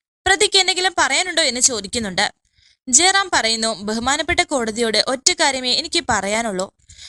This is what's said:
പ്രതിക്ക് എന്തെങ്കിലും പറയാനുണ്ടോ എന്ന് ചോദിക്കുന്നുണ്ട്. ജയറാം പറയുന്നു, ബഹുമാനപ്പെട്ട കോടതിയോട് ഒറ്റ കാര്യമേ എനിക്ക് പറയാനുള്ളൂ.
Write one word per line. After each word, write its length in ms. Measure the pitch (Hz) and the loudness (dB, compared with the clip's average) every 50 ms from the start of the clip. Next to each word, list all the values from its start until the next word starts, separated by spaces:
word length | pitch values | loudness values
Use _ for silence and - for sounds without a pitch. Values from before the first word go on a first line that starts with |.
| _ _ _ _ _ 370 | _ _ _ _ _ 0
പ്രതിക്ക് 320 | 381 - 415 403 - 392 | 2 2 2 2 2 2
എന്തെങ്കിലും 360 | 370 359 370 349 370 381 359 - | 2 2 0 0 -2 -2 0 0
പറയാനുണ്ടോ 460 | 311 262 262 302 359 370 339 311 330 | 0 0 0 -2 -2 -2 0 0 0
എന്ന് 180 | 277 240 247 | 0 0 0
ചോദിക്കുന്നുണ്ട്. 720 | - - 254 214 196 190 - 240 226 202 180 170 208 - - _ _ _ _ _ _ _ _ _ _ - | 0 0 0 -2 -4 -6 -6 -6 -6 -4 -2 -2 -2 -2 -4 _ _ _ _ _ _ _ _ _ _ 0
ജയറാം 400 | 247 269 339 381 381 392 392 370 - | 2 4 4 4 4 2 0 2 0
പറയുന്നു, 460 | 294 240 220 226 226 226 226 220 156 | 0 0 0 0 -2 -2 -4 -4 -4
ബഹുമാനപ്പെട്ട 600 | 208 202 220 226 233 254 277 294 320 311 - - | -4 -4 -4 -2 0 0 -2 0 0 -2 0 0
കോടതിയോട് 640 | 349 - 302 269 233 220 214 220 240 226 214 214 - - | 0 0 -2 -2 -2 -2 -2 -2 -2 0 0 0 0 0
ഒറ്റ 240 | 262 262 - - | -2 0 0 0
കാര്യമേ 400 | 359 - 330 285 262 262 254 247 | 2 2 2 2 2 0 -2 -2
എനിക്ക് 320 | 247 - 311 339 - 349 - - | -2 -2 -2 -2 -2 -2 0 0
പറയാനുള്ളൂ. 680 | 240 202 190 196 208 220 233 226 190 180 185 202 - _ _ _ - - - | 0 0 0 0 -2 -2 -2 -2 -2 -4 -4 -6 -8 _ _ _ -20 -20 -20